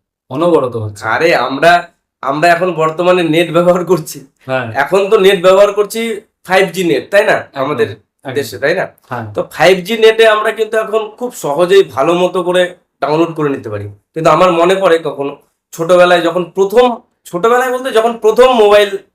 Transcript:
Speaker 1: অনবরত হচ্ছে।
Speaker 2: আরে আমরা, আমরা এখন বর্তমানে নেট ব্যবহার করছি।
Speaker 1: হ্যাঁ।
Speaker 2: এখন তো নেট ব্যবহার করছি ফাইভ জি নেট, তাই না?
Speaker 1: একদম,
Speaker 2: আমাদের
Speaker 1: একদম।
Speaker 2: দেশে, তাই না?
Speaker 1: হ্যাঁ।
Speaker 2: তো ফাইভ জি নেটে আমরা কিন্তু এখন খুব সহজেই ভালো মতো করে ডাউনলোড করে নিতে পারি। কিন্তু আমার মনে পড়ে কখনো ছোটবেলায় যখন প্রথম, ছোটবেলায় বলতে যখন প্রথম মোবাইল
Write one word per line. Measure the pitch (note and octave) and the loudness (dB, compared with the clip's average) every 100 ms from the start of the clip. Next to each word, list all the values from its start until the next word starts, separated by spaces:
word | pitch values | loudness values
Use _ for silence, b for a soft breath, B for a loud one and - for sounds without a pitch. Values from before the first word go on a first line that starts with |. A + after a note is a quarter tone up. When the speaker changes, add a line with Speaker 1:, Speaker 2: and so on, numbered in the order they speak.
| _ _ _ | _ _ _
Speaker 1:
অনবরত | C3 F3 D#3 B2 A2+ | -4 0 2 0 -6
হচ্ছে। | G#2+ G2+ A2+ | -10 -8 -6
Speaker 2:
আরে | A#2+ E3 D3 | -2 0 0
আমরা, | B2 C#3 E3 F3 F3 _ _ _ | -2 2 2 2 -2 _ _ _
আমরা | C3 D3+ E3+ | -8 0 0
এখন | E3 F#3 | 0 -2
বর্তমানে | D#3+ D#3+ D#3+ F3+ F3+ | -2 -4 -2 0 2
নেট | D#3+ D#3 F3 | 2 0 0
ব্যবহার | D#3+ F3 F3+ F3 | 0 2 0 0
করছি। | F3 D#3 C#3+ - _ - | -2 -2 -16 -20 _ -6
Speaker 1:
হ্যাঁ। | C3 A#2 | -6 -4
Speaker 2:
এখন | A#2 C#3+ F#3+ F#3+ | -4 -2 0 2
তো | G#3+ | 2
নেট | F#3+ G3 | 2 4
ব্যবহার | F3+ F#3+ G3+ | 4 4 4
করছি | G3+ G3+ A3+ A3+ G#3 _ _ | 2 -4 -4 -6 -8 _ _
ফাইভ | - F#3+ F#3 | -2 0 0
জি | E3+ | -2
নেট, | E3+ C3 - | -2 -2 0
তাই | G3+ G#3+ | 0 2
না? | |
Speaker 1:
একদম, | - - C#3 | -2 -4 -8
Speaker 2:
আমাদের | C3+ D3 C#3 | -6 -2 -4
Speaker 1:
একদম। | G#2 _ _ C3+ | -6 _ _ -8
Speaker 2:
দেশে, | B2+ B2+ B2 | -8 -8 -4
তাই | C#3 F#3 | -2 -2
না? | - _ _ | -4 _ _
Speaker 1:
হ্যাঁ। | A#2+ A2 | -12 -8
Speaker 2:
তো | G#2 - | -8 -10
ফাইভ | - E3 F#3 F3 | 0 2 2 -2
জি | A3+ | 2
নেটে | A3 A3 A3+ | 2 4 4
আমরা | G#3+ A3 | 4 -2
কিন্তু | G#3+ G#3+ A3 | -4 -4 -4
এখন | G3+ A3 G#3+ | -2 -4 -6
খুব | - B3 | -10 -10
সহজেই | - D3+ C#3+ F3 G3 | -8 -6 -2 4 4
ভালো | F3+ - D3+ | 2 -2 -2
মতো | F3 F3+ F#3 | 0 0 -2
করে | F3 F3+ F3 - _ _ | -2 0 -2 -6 _ _
ডাউনলোড | - D#3 E3 D#3 | -4 -2 -2 -4
করে | D3 | -4
নিতে | C3 A2 | -4 -8
পারি। | G#2 G2+ - _ | -10 -12 -16 _
কিন্তু | D#3+ D#3+ | -2 0
আমার | D#3 F3+ | 2 2
মনে | E3+ F3 F#3+ | 2 2 2
পড়ে | F#3+ E3 | 2 0
কখনো | D#3 C#3 C#3 C#3+ _ _ _ | -2 -6 -8 -10 _ _ _
ছোটবেলায় | - E3 F3+ F3+ F3 | -8 0 4 4 2
যখন | E3 E3+ | 0 -4
প্রথম, | E3 - G3 G#3+ B3 A#3 _ _ - | -6 -2 0 2 2 -2 _ _ -12
ছোটবেলায় | F3 A3+ B3 B3+ | -2 0 0 0
বলতে | B3 B3+ | -4 -2
যখন | A3 A#3 A3+ | 0 0 0
প্রথম | G#3+ A3+ B3 | 0 4 4
মোবাইল | B3 G#3 G#3 G3+ F#3+ - | 4 4 4 2 -4 -12